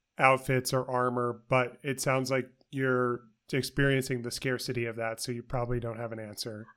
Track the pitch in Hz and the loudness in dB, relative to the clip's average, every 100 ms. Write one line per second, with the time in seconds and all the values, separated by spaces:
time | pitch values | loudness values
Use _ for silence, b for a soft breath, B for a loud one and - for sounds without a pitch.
0 | _ - 135 131 - 131 127 131 127 127 | _ 4 6 6 4 0 2 0 0 0
1 | 123 123 120 110 - 127 123 - 143 131 | 2 2 -2 -4 2 2 2 -2 -6 -2
2 | 139 131 127 131 117 _ _ 135 131 127 | 0 2 2 0 -2 _ _ -2 2 2
3 | 123 120 - _ - 139 123 - 139 131 | 2 0 -8 _ -4 -2 0 2 4 2
4 | 131 127 120 - 135 123 - 120 117 110 | 0 -4 -4 -4 -2 -2 -2 -4 -4 -4
5 | 113 113 - 120 - 127 120 123 117 113 | -4 -4 -6 -6 -4 -4 -2 -2 -4 -6
6 | 117 110 107 104 120 107 113 | -8 -8 -10 -10 -10 -10 -14